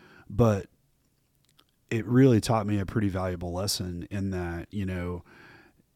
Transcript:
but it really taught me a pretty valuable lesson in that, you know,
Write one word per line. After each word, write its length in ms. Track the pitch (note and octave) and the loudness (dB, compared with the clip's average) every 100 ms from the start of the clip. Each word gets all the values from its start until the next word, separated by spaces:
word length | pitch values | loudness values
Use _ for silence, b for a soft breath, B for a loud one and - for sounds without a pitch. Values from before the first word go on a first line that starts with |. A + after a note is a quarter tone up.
| b b b | b b b
but 380 | G2+ A#2 G2+ - _ _ _ _ _ _ _ _ _ _ _ _ | 2 4 4 -4 _ _ _ _ _ _ _ _ _ _ _ _
it 180 | A2+ A2 | -4 2
really 340 | B2 C3+ A2 | 6 8 6
taught 240 | - A2 G2+ | 4 0 0
me 140 | G#2 | -2
a 80 | F#2 | -2
pretty 200 | A#2 G2+ | -2 -2
valuable 460 | F#2 F#2 F2+ F2+ | -2 -4 -4 -6
lesson 540 | F2 G2+ - F#2 F2 - | -4 -4 -4 -6 -8 -8
in 220 | G2+ G2 | -6 -4
that, 360 | F#2 F2 E2+ - | -4 -6 -8 -8
you 120 | G2+ | -6
know, 400 | F#2+ F2+ F2 F2 - b b b b b _ | -6 -4 -6 -8 -12 b b b b b _